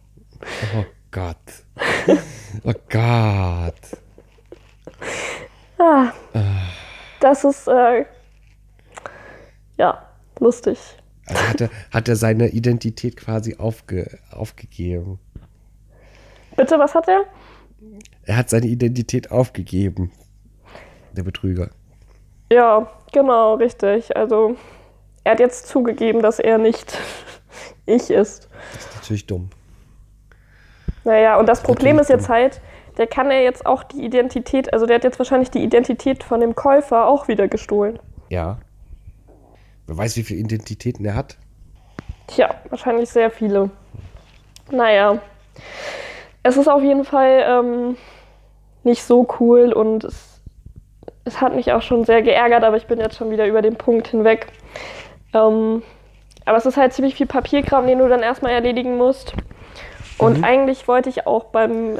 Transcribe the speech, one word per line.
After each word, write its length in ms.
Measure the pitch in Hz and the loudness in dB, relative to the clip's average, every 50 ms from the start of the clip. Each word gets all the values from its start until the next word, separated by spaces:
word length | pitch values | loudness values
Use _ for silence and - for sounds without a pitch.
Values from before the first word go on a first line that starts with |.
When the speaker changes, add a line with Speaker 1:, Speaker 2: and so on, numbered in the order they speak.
| _ _ _ - _ _ _ - - - - - 110 104 107 | _ _ _ -20 _ _ _ -20 -18 -16 -12 -10 -8 -6 -6
Speaker 1:
Oh 80 | 110 101 - - _ _ _ - | -6 -6 -8 -12 _ _ _ -12
Gott. 240 | 92 92 85 82 - _ - - - _ _ _ | -10 -10 -10 -10 -14 _ -20 -20 -20 _ _ _
<laughs> 420 | - - - - - - - 311 294 - - - - - - - 107 - | -8 -6 -4 -4 -2 0 0 0 0 0 -6 -16 -20 -20 -18 -16 -10 -6
Oh 80 | 113 110 - - - | -6 -6 -6 -8 -6
Gott. 840 | - 110 117 117 120 117 110 107 101 98 95 90 87 87 85 85 - - - - - - _ _ _ - _ _ _ _ _ _ - - _ _ _ _ _ - - - - - - - - - - - - - _ _ _ _ _ - | -4 -2 0 0 0 0 0 0 0 -2 -2 -4 -4 -6 -6 -8 -10 -12 -18 -20 -20 -20 _ _ _ -20 _ _ _ _ _ _ -20 -20 _ _ _ _ _ -20 -20 -16 -14 -12 -12 -10 -12 -12 -12 -14 -16 -20 _ _ _ _ _ 2
Speaker 2:
Ah, 320 | 349 330 302 269 254 240 - - - - - | 2 4 4 4 2 2 -2 -8 -16 -8 -4
Speaker 1:
Ah. 80 | 113 104 101 98 95 92 90 87 - - - - - - - - - | -4 -2 -2 -4 -4 -6 -8 -12 -16 -20 -20 -20 -20 -20 -20 -4 0
Speaker 2:
das 240 | - 262 269 269 - | 2 2 4 4 2
ist, 240 | 277 277 - - - | 0 -2 -2 -2 0
äh, 360 | 254 247 247 233 247 240 285 - - - _ _ _ _ _ _ _ _ _ _ _ _ _ _ - - - - - - - - - - - - _ _ _ _ _ - | 2 2 2 2 2 0 -2 -6 -10 -20 _ _ _ _ _ _ _ _ _ _ _ _ _ _ -20 -20 -20 -20 -20 -20 -20 -20 -20 -20 -20 -20 _ _ _ _ _ -2
ja, 240 | 202 170 - - - - _ _ _ _ _ - | 0 0 0 -4 -10 -18 _ _ _ _ _ 0
lustig. 380 | - 233 233 - - 220 233 - - - - - _ _ _ _ _ | 2 2 2 0 -2 -6 -6 -6 -8 -16 -20 -20 _ _ _ _ _
Speaker 1:
Also 160 | - - - 101 110 | -8 -4 -4 -2 -2
hat 120 | 113 - | -2 -2
er, 100 | 120 113 - - - - - | -4 -6 -6 -10 -16 -8 -6
hat 160 | 117 113 123 | -4 -2 -2
er 80 | 117 | -2
seine 320 | 107 113 110 113 110 120 117 | 0 0 0 0 0 0 0
Identität 680 | 92 113 113 120 120 117 - 113 110 - - 123 - | -2 -2 -2 0 -2 -2 -4 -6 -8 -8 -8 -10 -10
quasi 380 | - - - 110 113 107 113 - | -10 -10 -8 -6 -6 -6 -8 -10
aufge-, 600 | - 104 113 113 - _ - 98 92 - - - - _ _ - | -8 -6 -8 -8 -8 _ -10 -8 -8 -8 -10 -12 -18 _ _ -14
aufgegeben? 880 | - 113 - - - - - - - 87 87 90 87 87 95 95 92 - _ _ - - _ _ _ _ _ _ _ _ _ _ _ _ _ _ _ _ - - - _ _ - | -14 -14 -14 -14 -18 -20 -20 -14 -10 -8 -8 -8 -8 -8 -10 -14 -16 -18 _ _ -20 -20 _ _ _ _ _ _ _ _ _ _ _ _ _ _ _ _ -20 -20 -20 _ _ -2
Speaker 2:
Bitte, 200 | - 262 262 330 302 | 0 2 2 4 2
was 140 | 285 302 - | 2 2 2
hat 100 | 330 330 - | 0 2 2
er? 140 | 370 392 403 392 - - - - - - _ _ _ _ 214 214 214 - - - _ _ _ | 2 0 0 -2 -8 -18 -20 -20 -20 -20 _ _ _ _ -20 -20 -20 -20 -20 -20 _ _ _
Speaker 1:
Er 120 | - 104 | -2 0
hat 140 | 120 123 - | 0 0 0
seine 160 | 113 117 120 | 0 0 0
Identität 640 | 117 120 123 123 117 123 123 117 - - 127 - - | -2 -2 -2 -2 -2 -2 -4 -6 -6 -6 -6 -6 -2
aufgegeben, 800 | - 120 131 - - - 92 - - 92 101 92 87 - 90 90 - _ _ _ _ _ _ _ _ _ _ - - - - - - - _ _ - | -2 -2 -2 -2 -4 -10 -10 -6 -4 -2 -2 -2 -4 -6 -8 -8 -10 _ _ _ _ _ _ _ _ _ _ -20 -20 -20 -20 -20 -20 -20 _ _ -12
der 100 | 95 90 | -10 -10
Betrüger. 480 | 95 - - - 95 92 90 87 - - _ _ _ _ _ _ _ - _ _ _ _ _ _ _ 233 | -10 -10 -8 -6 -6 -4 -4 -6 -8 -10 _ _ _ _ _ _ _ -20 _ _ _ _ _ _ _ 4
Speaker 2:
Ja, 360 | 240 240 233 214 220 220 220 - - - - - | 4 4 4 4 2 0 -2 -8 -20 -20 -2 0
genau, 420 | 285 277 262 240 226 226 220 220 | 0 2 4 4 4 4 2 2
richtig. 640 | 214 226 240 - - - 196 202 226 226 - - | 2 0 -2 -2 -2 -2 0 0 -2 -2 -4 -4
Also, 400 | - 220 240 226 214 220 214 247 - - - - - _ _ _ _ _ _ _ _ _ | -4 -2 0 2 2 2 0 -2 -6 -12 -18 -20 -20 _ _ _ _ _ _ _ _ _
er 100 | 196 220 | 0 2
hat 80 | - | 4
jetzt 280 | 247 247 - - - - | 2 2 0 -4 -12 -4
zugegeben, 520 | - 277 240 240 214 - 226 220 220 233 | -2 -2 0 0 -2 -2 -2 0 2 2
dass 200 | 220 214 226 - | 2 2 0 0
er 180 | - 220 226 220 | 0 2 2 2
nicht 400 | 220 220 226 - - - - - - - - - - - - - | 2 2 0 -2 -6 -14 -14 -12 -12 -14 -16 -18 -20 -20 -20 -20
<laughs> 460 | _ _ - - - - - _ _ | _ _ -20 -20 -20 -20 -20 _ _
ich 240 | - 220 240 - - | 0 0 0 0 2
ist. 380 | - - 208 - - - - _ - - - - - | 2 0 0 0 -4 -12 -20 _ -20 -20 -20 -20 -20
Speaker 1:
Das 120 | - - | -20 -20
ist 100 | - - | -20 -20
natürlich 300 | 107 - - 110 101 - | -18 -10 -8 -8 -8 -6
dumm. 220 | - 101 87 90 92 - - _ _ - - _ _ _ - - _ _ _ _ _ _ _ _ _ _ _ _ _ _ _ _ - - - - | -8 -8 -8 -8 -12 -16 -20 _ _ -20 -20 _ _ _ -20 -20 _ _ _ _ _ _ _ _ _ _ _ _ _ _ _ _ -12 -12 -6 -2
Speaker 2:
Naja, 340 | 240 220 220 220 220 214 190 | 2 4 4 6 6 4 4
und 100 | 220 220 | 4 4
das 100 | 233 240 | 2 2
Speaker 1:
Das 100 | - - | 2 0
ist 60 | 240 | 0
Speaker 2:
Problem 240 | 247 277 269 294 302 | 2 2 4 4 4
ist 100 | 294 285 | 4 4
Speaker 1:
natürlich 100 | 262 247 | 2 2
Speaker 2:
jetzt 80 | - - | 2 0
Speaker 1:
dumm. 60 | 233 | 2
Speaker 2:
halt, 260 | 233 247 262 - - - - - - - - - - | 2 2 2 0 -4 -12 -20 -20 -20 -20 -12 -6 -4
der 80 | 226 | -4
kann 240 | 220 - - 262 277 | -2 -2 -2 0 0
ja 80 | 269 269 | 2 2
jetzt 280 | 254 254 254 - - | 2 0 0 -2 -2
auch 160 | - 262 262 - | -2 -2 -2 -4
die 220 | - - 277 254 | -8 -12 -10 -8
Identität, 680 | 233 254 254 240 254 - 254 247 - - 262 262 - - | -2 0 0 0 0 -2 -6 -4 -2 -2 -2 0 0 0
also 140 | 226 226 | 0 2
der 100 | 226 233 | 2 2
hat 80 | 240 240 | 2 2
jetzt 140 | 254 254 - | 0 -2 -2
wahrscheinlich 320 | 254 - 269 254 254 254 | -2 0 0 0 0 0
die 120 | - - - | -2 -2 0
Identität 600 | 220 240 240 254 - 240 - - 269 262 - - | 2 2 2 2 0 -2 -4 -2 -2 -4 -4 -4
von 180 | - 240 233 | -4 -2 0
dem 140 | 233 233 226 | 0 0 -2
Käufer 520 | - - 277 269 285 285 - - 226 226 | -2 2 2 4 4 2 2 0 2 4
auch 200 | 220 277 - - | 4 2 2 0
wieder 220 | - 220 208 202 190 | -2 -2 0 0 0
gestohlen. 500 | - 214 - - 208 208 202 208 233 233 - - - - - _ | -2 -6 -6 -4 -2 -2 -2 -2 -4 -8 -14 -20 -20 -20 -14 _
Speaker 1:
Ja. 300 | 90 90 82 85 107 117 - _ _ _ - - - - - - - _ _ _ _ _ _ _ _ _ _ _ _ _ _ | -6 -6 -6 -6 -8 -10 -14 _ _ _ -20 -20 -20 -20 -20 -20 -20 _ _ _ _ _ _ _ _ _ _ _ _ _ _
Wer 100 | - 80 82 | -12 -8 -6
weiß, 180 | 104 113 - | -6 -6 -6
wie 60 | 117 110 | -6 -8
viele 180 | - 104 85 | -6 -8 -8
Identitäten 640 | 110 110 113 110 - - 107 - - 120 123 - 101 | -6 -6 -6 -8 -8 -10 -14 -10 -8 -8 -8 -6 -6
er 100 | 104 98 | -6 -4
hat. 220 | 123 139 - - - - - _ _ - - - - _ _ _ - - - - - _ - | -6 -6 -8 -14 -20 -20 -20 _ _ -20 -20 -20 -20 _ _ _ -18 -16 -16 -18 -18 _ -6
Speaker 2:
Tja, 260 | - 359 - - - - - - | -2 0 0 0 -2 -6 -12 -14
wahrscheinlich 400 | - 240 - 247 233 233 240 233 | -14 -8 -4 -4 -2 -2 -4 -2
sehr 200 | - 240 226 226 | 0 0 0 0
viele. 400 | 226 - 226 208 202 202 196 196 196 - - - - - - - - - - - - - _ _ _ - - - | 0 -4 -4 -2 0 0 0 -2 -4 -10 -20 -20 -20 -20 -20 -20 -20 -20 -20 -20 -20 -20 _ _ _ -20 -14 -6
Naja. 480 | 277 254 233 220 214 196 202 208 202 214 - - - _ _ _ _ - - - - - - - - - - - - - - - _ _ - | -2 0 2 2 4 4 4 2 2 0 -4 -10 -20 _ _ _ _ -20 -20 -20 -18 -16 -14 -14 -14 -14 -16 -16 -18 -20 -20 -20 _ _ 0
Es 120 | 247 254 | 2 2
ist 120 | 269 285 311 | 4 4 4
auf 140 | 285 285 269 | 4 4 4
jeden 220 | 277 277 277 269 | 2 2 2 0
Fall, 400 | - - 269 269 262 262 262 - - | 0 0 2 4 4 4 4 4 4
ähm, 480 | 247 247 240 247 240 240 240 247 247 - - - - - - _ _ _ _ _ _ _ _ _ _ _ - | 2 2 2 0 -2 -4 -4 -4 -6 -8 -12 -18 -20 -20 -20 _ _ _ _ _ _ _ _ _ _ _ 0
nicht 180 | 240 240 - - | 0 0 0 2
so 220 | - 240 247 240 - - - | 4 4 4 4 2 0 0
cool 320 | 240 233 240 240 240 240 - | 4 6 6 6 6 6 4
und 320 | - 220 220 220 220 - | 2 0 0 -2 -2 -4
es, 360 | - - - - - _ _ _ - - - _ - - - - _ _ _ - - - _ _ | -8 -12 -16 -20 -20 _ _ _ -20 -20 -20 _ -20 -20 -20 -20 _ _ _ -20 -20 -20 _ _
es 160 | 240 - - | -12 -6 -2
hat 140 | 262 254 262 | -2 -2 0
mich 180 | 262 247 247 240 | -2 0 0 0
auch 100 | 233 - | 0 0
schon 220 | - 254 233 226 | 0 0 0 2
sehr 180 | 233 226 226 220 | 4 4 4 4
geärgert, 400 | 226 - - 240 240 233 233 226 | 4 2 2 4 4 4 4 4
aber 120 | 220 214 | 4 2
ich 100 | 220 - | 0 -2
bin 120 | - 240 226 | -4 -4 -4
jetzt 160 | 220 220 - | -2 -4 -6
schon 140 | - 226 220 | -6 -6 -4
wieder 160 | 220 214 214 | -2 0 0
über 160 | 202 214 220 208 | 2 2 2 2
den 140 | 220 233 | 0 -2
Punkt 320 | 233 - - 233 226 226 - | 0 0 0 0 0 0 -2
hinweg. 400 | - 226 214 226 220 220 - - - - - - - - - - - - - - - - - - - | -2 2 4 4 2 2 0 -8 -18 -20 -20 -20 -18 -16 -16 -16 -16 -18 -20 -20 -20 -20 -12 -2 2
Ähm, 480 | 220 220 220 220 220 220 220 220 233 226 - - - - - - _ _ _ _ - - | 4 4 4 4 2 0 0 -2 -4 -6 -10 -18 -20 -20 -20 -20 _ _ _ _ -8 -2
aber 140 | - 220 226 | 0 0 2
es 80 | 226 | 2
ist 100 | 262 254 | 0 2
halt 160 | 285 269 262 - | 2 2 2 2
ziemlich 220 | - 262 269 269 | 0 -2 -2 -2
viel 100 | - 277 | -2 -4
Papierkram, 600 | - - 254 233 - - 285 277 - 285 269 247 | -2 -2 -4 -2 0 -2 -2 0 2 2 2 2
den 120 | 254 254 254 | 2 2 4
du 100 | 262 247 | 4 4
dann 140 | 254 247 226 | 4 2 2
erstmal 300 | 233 247 - 277 247 247 | 0 -2 -2 -4 -2 -2
erledigen 440 | 240 233 247 240 247 254 247 247 240 | 0 0 -2 -2 -2 -2 -4 -2 0
musst. 360 | 247 254 262 - - - - - - - - - - - - - - - - - - - - - | 0 0 0 -2 -8 -12 -12 -12 -12 -12 -16 -20 -20 -20 -20 -20 -20 -20 -20 -20 -20 -16 -4 0
Und 200 | - - 127 147 | 2 2 4 2
Speaker 1:
Mhm. 60 | - | 2
Speaker 2:
eigentlich 420 | 233 254 269 269 262 262 - - - | 2 2 2 2 0 -2 -4 -2 0
wollte 200 | 247 254 254 262 | 0 0 0 -2
ich 180 | 254 - - | -4 -6 -4
auch 180 | - - 226 233 | -2 -2 -2 -4
beim, 500 | - - 220 226 220 233 226 226 220 220 - | -2 0 0 0 0 0 -4 -4 -6 -6 -6